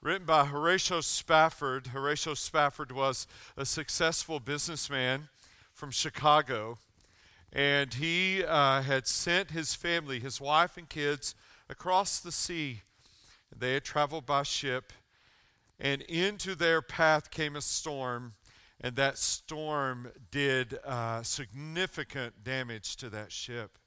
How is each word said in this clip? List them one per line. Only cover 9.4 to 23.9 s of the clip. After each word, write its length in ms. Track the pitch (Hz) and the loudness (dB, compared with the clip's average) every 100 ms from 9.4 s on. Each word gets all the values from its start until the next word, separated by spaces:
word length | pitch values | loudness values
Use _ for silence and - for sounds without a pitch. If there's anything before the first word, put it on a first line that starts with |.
| 190 | 0
his 240 | 160 151 | -4 -4
family, 440 | - 175 170 147 131 | -4 0 -2 0 -6
his 220 | 135 - | -4 -8
wife 360 | 139 151 175 - | 2 4 4 0
and 120 | 165 | -14
kids, 480 | 160 143 147 - - - - _ | -4 -2 0 -4 -10 -20 -20 _
across 500 | 135 175 185 196 - | -10 2 2 2 -2
the 140 | 175 | -4
sea. 500 | 160 - 165 151 113 - _ _ _ - - _ | -4 -4 -4 -6 -6 -16 _ _ _ -20 -20 _
They 200 | - 123 | -6 0
had 100 | 131 | 0
traveled 400 | - 151 147 160 | 0 0 0 -2
by 200 | 127 143 | 0 0
ship, 500 | 143 - 143 127 - - _ _ _ _ _ _ _ _ | 0 -4 -2 -4 -6 -20 _ _ _ _ _ _ _ _
and 220 | 139 139 | -4 -4
into 520 | - 165 185 208 185 | -4 0 0 -2 -8
their 260 | 185 170 165 | 0 2 2
path 500 | - - 160 151 - | 0 2 4 4 0
came 240 | - 151 | -6 -4
a 60 | 147 | -4
storm, 760 | 139 - - 143 131 120 123 107 _ - - _ | -4 -4 -4 -4 -4 -6 -8 -16 _ -20 -20 _
and 160 | 123 123 | -6 0
that 220 | 139 - | 0 2
storm 920 | - - - 156 156 151 135 123 120 - 123 | -2 -4 -6 -8 -4 -2 -2 -4 -10 -16 -8
did, 480 | 143 143 131 127 127 | -2 2 2 0 -6
uh, 380 | 139 127 113 113 | -6 -4 -2 -4
significant 1200 | 117 - 123 113 151 160 185 - 143 143 120 104 | -4 -6 -8 -12 -10 -4 -4 -4 -8 -6 -8 -8
damage 540 | 107 131 123 113 - - | -6 -4 -4 -8 -8 -10
to 120 | 127 | -10
that 200 | 107 104 | -10 -10
ship. 480 | - - 120 107 _ _ | -10 -10 -8 -10 _ _